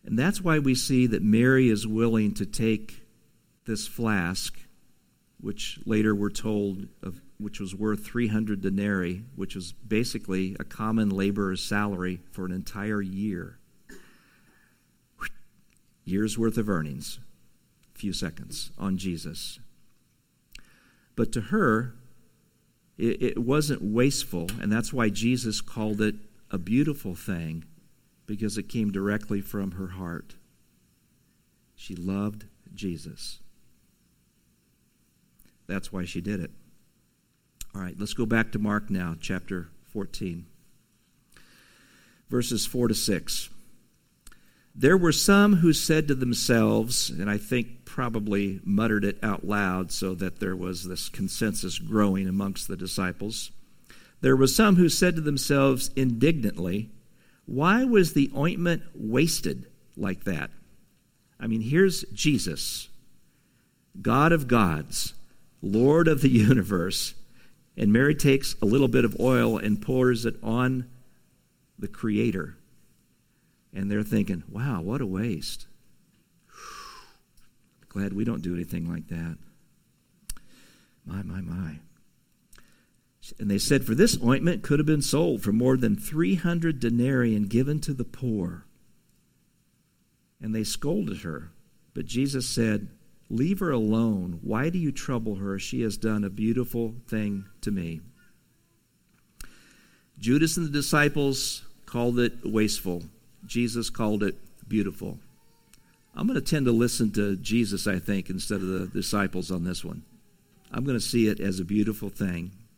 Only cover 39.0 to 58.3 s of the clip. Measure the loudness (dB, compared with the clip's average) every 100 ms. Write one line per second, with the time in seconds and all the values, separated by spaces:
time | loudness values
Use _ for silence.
39 | -2 -6 -6 -6 -4 -8 -8 -18 _ -8
40 | -8 -6 -8 -8 -14 -20 _ _ _ _
41 | _ _ _ -20 -20 -20 _ _ _ _
42 | _ _ _ -2 0 -2 -2 2 2 2
43 | 0 -2 -2 -6 -6 -14 -18 -20 _ _
44 | _ _ -20 -20 _ _ _ 2 6 6
45 | 6 4 6 8 8 8 6 4 4 2
46 | 2 0 0 0 4 4 6 4 2 -2
47 | -2 -4 -2 -2 -2 -2 -2 -10 -10 -4
48 | -2 -2 0 0 0 -4 0 2 4 2
49 | 0 -2 -4 -4 -2 0 0 -2 -2 -4
50 | -4 -2 -6 -4 -6 -4 -6 -6 -8 -8
51 | -8 -6 -6 -2 -2 0 -4 -6 0 2
52 | 4 2 0 -2 -2 -6 -6 -6 -6 -4
53 | -4 -4 -8 -8 -10 -14 -18 -20 -20 -20
54 | -20 _ 2 6 6 6 6 8 6 6
55 | 2 2 -2 -2 0 4 4 2 -2 0
56 | 0 4 4 4 0 -2 -4 -4 -6 -14
57 | _ _ _ _ -8 0 4 4 6 6
58 | 6 4 2